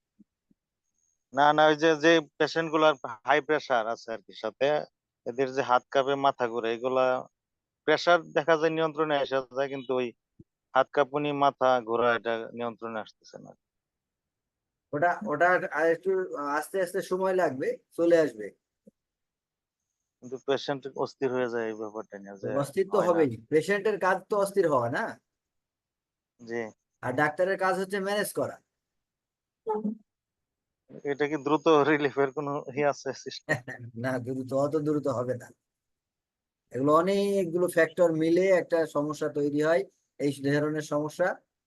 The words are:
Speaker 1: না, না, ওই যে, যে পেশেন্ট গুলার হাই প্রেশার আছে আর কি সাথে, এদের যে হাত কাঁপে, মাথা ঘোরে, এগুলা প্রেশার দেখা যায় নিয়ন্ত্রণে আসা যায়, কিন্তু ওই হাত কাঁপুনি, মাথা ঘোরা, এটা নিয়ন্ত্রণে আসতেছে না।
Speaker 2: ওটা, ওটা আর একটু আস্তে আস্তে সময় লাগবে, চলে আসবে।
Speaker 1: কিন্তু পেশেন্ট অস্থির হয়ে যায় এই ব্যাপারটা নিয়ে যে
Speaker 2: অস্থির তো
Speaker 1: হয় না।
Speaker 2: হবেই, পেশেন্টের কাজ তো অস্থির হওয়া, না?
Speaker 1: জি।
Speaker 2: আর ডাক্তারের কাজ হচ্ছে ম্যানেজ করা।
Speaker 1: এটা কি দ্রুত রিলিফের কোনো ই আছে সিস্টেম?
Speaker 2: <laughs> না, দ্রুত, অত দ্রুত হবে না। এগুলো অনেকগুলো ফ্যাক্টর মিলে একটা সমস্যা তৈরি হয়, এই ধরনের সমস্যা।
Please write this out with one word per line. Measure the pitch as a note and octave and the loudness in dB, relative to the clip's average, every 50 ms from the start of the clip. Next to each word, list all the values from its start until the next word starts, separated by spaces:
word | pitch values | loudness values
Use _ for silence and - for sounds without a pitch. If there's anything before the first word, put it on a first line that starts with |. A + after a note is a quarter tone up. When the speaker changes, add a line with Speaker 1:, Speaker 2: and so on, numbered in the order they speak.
| _ _ _ _ _ _ _ _ _ _ _ _ _ _ _ _ _ _ _ _ _ _ _ _ _ _ | _ _ _ _ _ _ _ _ _ _ _ _ _ _ _ _ _ _ _ _ _ _ _ _ _ _
Speaker 1:
না, | - C3+ D3 D3 | 0 4 4 6
না, | D3+ D3+ D#3 | 6 6 6
ওই | D#3 D#3 | 6 6
যে, | D3 D#3 E3 D#3+ | 4 4 2 4
যে | D3 D3 E3 E3+ E3 D3 C#3+ _ - | 6 6 6 6 6 4 0 _ -2
পেশেন্ট | D#3 C#3+ - E3 E3 D#3+ | -2 -2 0 -2 -2 0
গুলার | D3+ D#3+ D#3 D#3 D3 - - B2+ A#2 - - | 2 4 4 4 2 2 -4 -12 -12 -6 0
হাই | B2 C#3 D3+ | 2 2 2
প্রেশার | C3+ - D#3 - - - C3 A#2 G#2+ | 2 0 -2 -2 0 0 0 0 0
আছে | A2+ A#2 - - A#2 | -2 -6 -8 -8 -10
আর | A2+ G2+ | -10 -12
কি | F#2+ - | _ -16
সাথে, | F#2 - - A2 - - C3 C#3+ D3+ D3+ - - _ _ _ _ _ _ - | -12 -8 -8 -8 -4 -2 0 0 0 -2 -4 -8 _ _ _ _ _ _ -12
এদের | - A#2 B2+ C3+ B2+ | -8 -4 -4 -4 -2
যে | C3 C3+ | -2 -2
হাত | B2 A#2+ B2 B2+ - - | 0 2 2 2 2 0
কাঁপে, | - C#3 C3 C3+ C#3+ | 0 0 2 2 0
মাথা | C#3 C#3 C#3 C3+ - B2 A#2 | 2 2 2 2 0 -2 -4
ঘোরে, | A2+ A#2 A2 A2+ | -2 -2 -2 -2
এগুলা | A#2 A2+ B2 C3 B2+ C3 B2+ B2+ B2+ B2+ - - _ _ _ _ _ _ _ _ _ _ - | -2 -2 -2 -2 0 2 2 2 0 -2 -6 -10 _ _ _ _ _ _ _ _ _ _ 0
প্রেশার | - D#3 D#3 - E3+ F3 E3+ | 0 0 2 4 4 4 4
দেখা | D#3+ D#3 D3+ D#3+ C#3+ D#3+ E3 | 2 0 -4 0 2 2 2
যায় | D3+ D#3 E3 | 4 2 2
নিয়ন্ত্রণে | D#3+ D#3+ D#3+ D#3+ C#3+ D3 D#3+ D#3 D3 C#3 | 2 0 -2 -2 0 -2 -2 0 0 -2
আসা | C3 B2 C3 C3+ C3 - B2 | -2 -2 -2 -4 -4 -4 -4
যায়, | C3 C#3 C3+ | -4 -4 -4
কিন্তু | C#3 C#3 B2+ B2+ C3 | -6 -8 -6 -2 -2
ওই | B2+ B2 A#2 - _ _ _ _ - - _ _ _ _ _ - | -2 -2 -4 -6 _ _ _ _ -20 -20 _ _ _ _ _ 0
হাত | C3 C3 - | 0 0 2
কাঁপুনি, | - D3 C#3+ B2+ C3+ D3 D3 D3 | 2 -2 0 0 -2 -4 -4 -2
মাথা | C#3+ C#3+ C#3+ C#3 B2 - C3 C3 B2+ B2 | 0 2 2 2 2 2 2 2 2 2
ঘোরা, | A2+ A2 A#2 A2+ A#2 A#2+ A#2 | 0 -2 -2 0 2 2 0
এটা | A2+ G2+ A#2 A2+ A2+ A2+ - | 0 -2 -4 -4 -4 -6 -10
নিয়ন্ত্রণে | - A#2 A#2+ A#2 A2+ - A#2 A2+ A2+ G#2+ | -10 -8 -8 -8 -8 -10 -10 -10 -8 -10
আসতেছে | G2+ - - _ _ - - - | -10 -12 -16 _ _ -20 -20 -20
না। | G2+ - - _ _ _ _ _ _ _ _ _ _ _ _ _ _ _ _ _ _ _ _ _ _ _ _ _ _ _ | -20 -20 -20 _ _ _ _ _ _ _ _ _ _ _ _ _ _ _ _ _ _ _ _ _ _ _ _ _ _ _
Speaker 2:
ওটা, | - D3 E3+ F3 F3 - G#3 | -4 0 0 0 0 -2 -6
ওটা | - D3 C#3+ E3+ F3+ F#3 E3 E3+ F#3 | -4 0 2 2 4 2 2 0 -4
আর | D3 D3 E3 | -4 0 0
একটু | E3 E3 E3 - F#3+ F#3+ F#3 F#3 - D#3+ | 0 0 0 0 -2 -2 -2 -2 -6 -6
আস্তে | D3 C#3+ C#3+ D3 D3+ - - - F#3+ | -8 -6 -4 -4 -4 -4 -4 -4 -4
আস্তে | F3+ F3+ - F#3+ | -4 -4 -4 -6
সময় | E3+ - F#3 F#3 F#3+ F#3+ F#3 | -6 -4 -4 -2 -2 0 0
লাগবে, | F3+ F3 D3+ C3 B2+ D#3+ A3+ A#3+ - _ _ _ | 2 0 0 -2 -2 -4 -6 -6 -8 _ _ _
চলে | - E3 E3+ E3+ E3 | 0 2 4 6 4
আসবে। | D#3 C3 A2+ G#2+ G#2 F#2+ - _ _ _ _ _ _ - _ _ _ _ _ _ _ _ _ _ _ _ _ _ _ _ _ _ _ _ _ _ _ _ _ _ | 4 2 -2 -8 -12 -14 -14 _ _ _ _ _ _ -20 _ _ _ _ _ _ _ _ _ _ _ _ _ _ _ _ _ _ _ _ _ _ _ _ _ _
Speaker 1:
কিন্তু | B2 B2 C3 B2 - | -16 -14 -14 -8 -4
পেশেন্ট | C#3 C#3 B2+ - - C#3+ C3 C3 C3+ C3 | -2 -2 -2 -2 -4 -6 -6 -8 -10 -6
অস্থির | C3+ C#3 - - - C#3 B2+ | -6 -6 -6 -6 -4 -4 -2
হয়ে | B2 B2+ B2+ A#2 | 0 0 -2 -2
যায় | A#2 A#2 A2+ | -2 -4 -4
এই | A2 A2 | -4 -6
ব্যাপারটা | G#2+ A2 G#2+ G#2 A2 G2+ - G2+ G2 | -8 -10 -10 -10 -12 -12 -12 -14 -16
নিয়ে | G2 G2 G2+ | -14 -14 -14
যে | F#2+ G#2 A2+ G#2+ | -10 -8 -4 -4
Speaker 2:
অস্থির | B2 C#3+ - - F#3+ G3 F#3+ | -4 -4 -4 -2 -4 -4 0
তো | - G3 | 0 2
Speaker 1:
হয় | E3+ | 2
না। | F3 | 4
Speaker 2:
হবেই, | E3+ E3 D#3 C3 A2+ - - - | 4 4 4 2 0 -6 -4 0
পেশেন্টের | D3 D#3 D3+ F3+ G3+ G3+ G3 A3 G#3 F3 | 0 0 2 2 -2 0 0 -2 -2 0
কাজ | F#3+ F#3 G3 - - - | 2 0 0 0 -2 -2
তো | A3 | -2
অস্থির | G3+ G3 F#3+ G3 G3 F3 D#3+ | 0 0 0 2 2 2 2
হওয়া, | D3 B2+ A#2 A#2+ | 2 2 0 0
না? | C#3 F#3+ A3+ F3+ A2 - _ _ _ _ _ _ _ _ _ _ _ _ _ _ _ _ _ _ _ _ _ _ _ - | -2 -4 -4 -6 -8 -12 _ _ _ _ _ _ _ _ _ _ _ _ _ _ _ _ _ _ _ _ _ _ _ -18
Speaker 1:
জি। | A#2+ A2+ A#2 A#2+ A2+ G#2+ - _ _ _ _ - | -12 -8 -6 -6 -6 -6 -10 _ _ _ _ -10
Speaker 2:
আর | - B2 | -8 -4
ডাক্তারের | B2+ C#3+ D3+ D3+ D3+ - F3+ F#3+ F#3+ F#3 | 0 0 0 0 0 0 -2 0 0 0
কাজ | F#3 F#3+ F3+ F3+ | 0 0 0 -2
হচ্ছে | G3 F#3+ G3 G3+ | -4 -4 -4 -4
ম্যানেজ | F#3+ G3 G#3 G#3 G3 - | -4 -2 -2 -2 -4 -4
করা। | - D3 B2+ A2 - - _ _ _ _ _ _ _ _ _ _ _ _ _ _ _ _ _ _ _ _ - A3+ G#3+ G#3+ A3 G#3+ A3 - _ _ _ _ _ _ _ _ _ _ _ _ _ _ _ _ _ - - - - | -4 -4 -4 -6 -6 -12 _ _ _ _ _ _ _ _ _ _ _ _ _ _ _ _ _ _ _ _ -8 -6 -6 -4 -4 -6 -8 -8 _ _ _ _ _ _ _ _ _ _ _ _ _ _ _ _ _ -20 -18 -10 -8
Speaker 1:
এটা | C#3+ C#3 C3+ D3 C#3+ | -6 -4 -2 -2 -2
কি | D#3 D3 B2+ | -2 -2 -2
দ্রুত | C#3+ D3+ - - E3 | 0 0 2 4 6
রিলিফের | D#3+ D3 C#3 D3 D#3 C#3+ D3 C3+ - C#3 C#3 C3+ | 6 6 6 4 2 2 0 0 0 0 -2 0
কোনো | C3 D3+ D3 C#3+ C#3+ D3+ - - A#2+ | -2 -4 -4 -4 -4 -6 -6 -6 -4
ই | C#3 D3 | 0 0
আছে | C#3+ C3+ - - C3+ | 0 0 -2 -6 -8
সিস্টেম? | B2 - - C3 - - _ - D3+ | -8 -8 -10 -14 -14 -8 _ -4 -4
Speaker 2:
<laughs> | C#3 - C3 B2 - A#2+ A#2 - A2+ A#2+ | -4 -6 -12 -16 -16 -16 -16 -10 -6 -6
না, | C3 C3 B2 | -4 -4 -4
দ্রুত, | A2+ C3 C3+ C3 B2+ B2+ | -6 -6 -8 -8 -6 -4
অত | C3+ C3+ C#3+ D3 D3 | -2 -2 0 0 0
দ্রুত | D#3 D3 D3+ D3+ D3 C#3 | -2 0 0 -2 -2 -2
হবে | C#3+ B2 A#2 B2+ B2 A#2+ | -2 -2 -2 -2 -4 -6
না। | A#2 - - - _ _ _ _ _ _ _ _ _ _ _ _ _ _ _ _ _ _ _ _ _ _ _ | -8 -10 -18 -20 _ _ _ _ _ _ _ _ _ _ _ _ _ _ _ _ _ _ _ _ _ _ _
এগুলো | - B2 C3+ D3 D3+ | -4 0 2 4 4
অনেকগুলো | E3 F3 F#3+ G3+ G3 G3+ G3+ G3 G3 F#3+ E3 D#3 F3 F3+ E3 | 4 4 4 2 0 0 0 0 0 0 0 0 0 0 0
ফ্যাক্টর | - E3+ D#3+ D#3+ - F#3 F3 E3+ | 2 2 2 2 2 2 2 2
মিলে | D#3+ D#3 D#3+ E3 E3+ F3 F#3 G3 | 2 2 2 2 4 4 4 4
একটা | F#3 E3+ E3 - E3+ E3 D#3+ | 4 2 2 0 0 0 0
সমস্যা | D3+ - D3 D3 D3+ D3+ - D#3+ D3 | 0 -2 -4 -4 -4 -4 -4 -6 -4
তৈরি | C3+ D3 C#3+ D3 C#3+ D3 | -2 -2 -2 0 0 0
হয়, | D3+ D#3 E3+ F3+ G3 - _ _ _ _ _ - | 2 2 2 0 0 -4 _ _ _ _ _ -4
এই | C#3 D3 C#3 C#3 | -4 -4 -2 -2
ধরনের | C3+ C#3 C#3+ D3 D3+ D3+ D#3 D#3 D3 - | -2 0 0 0 0 -2 -4 -4 -6 -4
সমস্যা। | D3+ D3 D3+ D3+ - - F3 F#3+ A3 - _ _ _ _ _ | -4 -4 -4 -4 -2 0 0 0 -2 -4 _ _ _ _ _